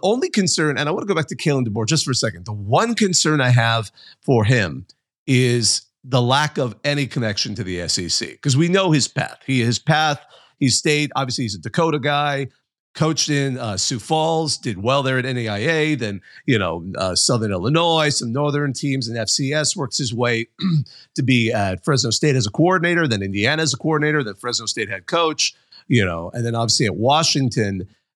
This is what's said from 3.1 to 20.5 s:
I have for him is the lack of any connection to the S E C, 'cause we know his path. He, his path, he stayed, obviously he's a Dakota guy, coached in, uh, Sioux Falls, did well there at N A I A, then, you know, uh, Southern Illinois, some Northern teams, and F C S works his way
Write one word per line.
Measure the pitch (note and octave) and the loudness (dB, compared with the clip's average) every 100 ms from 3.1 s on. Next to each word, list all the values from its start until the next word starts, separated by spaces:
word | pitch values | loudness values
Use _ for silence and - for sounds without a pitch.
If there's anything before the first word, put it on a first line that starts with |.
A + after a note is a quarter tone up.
| F3+ D#3+ D3+ | 2 2 2
I | B2+ | 4
have | A#2+ A#2 A#2 G#2+ - - - | 4 4 2 -2 -12 -20 -6
for | - B2 | 2 4
him | G#2 B2+ F2+ C2 F#2 _ _ _ - | 4 2 2 -4 -12 _ _ _ 0
is | B2+ B2+ A#2+ G#2 - - _ | 2 2 2 0 -2 -6 _
the | C3 B2 | -2 0
lack | A#2 C3+ D3+ - | 2 2 0 -2
of | B2+ G#2 | -4 -4
any | C#3+ C#3+ C3 | -4 -2 -2
connection | C3 A2+ G2 G#2+ G2+ | -2 -2 -2 -6 -6
to | |
the | F#2 F2 | -6 -6
S | E2+ - | -4 -4
E | E2+ | -4
C, | - - - | -4 -6 -4
'cause | C#3+ C3+ | 0 2
we | E3+ | 4
know | F#3+ F#3+ | 4 4
his | D#3 - | 2 0
path. | - - - | -4 -6 -8
He, | - C3 | -4 0
his | A#2 A#2+ | 0 0
path, | - D#3 D#3 C#3+ - - _ - | 0 2 2 -2 -8 -20 _ -2
he | C3+ | 0
stayed, | - D#3 D3 D3 C3+ | 2 2 0 0 -4
obviously | B2+ - A#2 | -4 -4 -6
he's | G2 | -6
a | |
Dakota | G#2+ - E3 D3+ | -6 0 0 0
guy, | C#3 C#3+ D3 C#3 C3 _ _ _ _ | 0 0 0 -4 -6 _ _ _ _
coached | - D#3 D3+ - | -2 0 0 0
in, | C#3+ C#3 B2+ | 0 0 -2
uh, | A#2 A2 | -4 -4
Sioux | - A#2+ | -4 -4
Falls, | - D#3 D#3+ E3 D#3 - | -2 0 2 0 -2 -4
did | B2+ F#2+ | -6 -4
well | A2 C#3 | 0 2
there | C3 B2+ | 2 0
at | |
N | B2+ B2 | -2 -4
A | A2 | -4
I | G2+ | -2
A, | C3+ D#3+ D3+ | 0 0 0
then, | D3+ A2 G2+ - - - | -2 -4 -8 -12 -8 0
you | A2+ | 0
know, | F2+ E2+ F2 - | 0 -4 -6 -4
uh, | F#2+ | -2
Southern | F#2+ - A#2+ G#2+ | 0 0 0 0
Illinois, | F#2+ A#2 D#3 E3+ D#3+ D3+ | -2 0 2 2 2 2
some | - A#2+ | 0 -4
Northern | B2+ D3 C#3+ D3 | -2 -2 -2 -2
teams, | B2+ D3 C3+ A2+ | -2 -2 -2 -4
and | A#2 | -4
F | G#2+ | -2
C | - C3+ | -2 -2
S | D3+ D3 | -2 -2
works | - C3+ - | -2 -4 -4
his | B2+ | -4
way | A#2 A#2+ A#2 A#2 | 0 0 0 -4